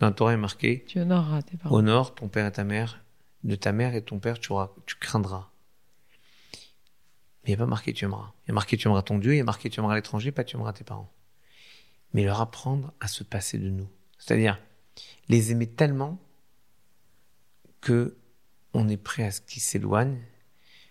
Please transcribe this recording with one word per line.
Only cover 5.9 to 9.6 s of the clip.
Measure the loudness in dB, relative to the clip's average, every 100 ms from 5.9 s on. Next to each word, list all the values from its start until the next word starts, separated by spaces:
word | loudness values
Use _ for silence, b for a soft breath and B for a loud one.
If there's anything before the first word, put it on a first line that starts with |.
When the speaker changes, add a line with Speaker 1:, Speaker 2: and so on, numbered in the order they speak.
| _ B B B B B B B _ _ _ _ _ _ _
Speaker 1:
Mais | -2
il |
n'y |
a | 0
pas | 0
marqué, « | -2 -4
Tu | -4
aimeras. » | -6 -6 -10 -12 -4
Il |
y |
a |
marqué, « | -2 0 2
Tu | 4
aimeras | 2
ton | 2 0
Dieu », | 4
il | 2
y |
a |
marqué, « | 2 -2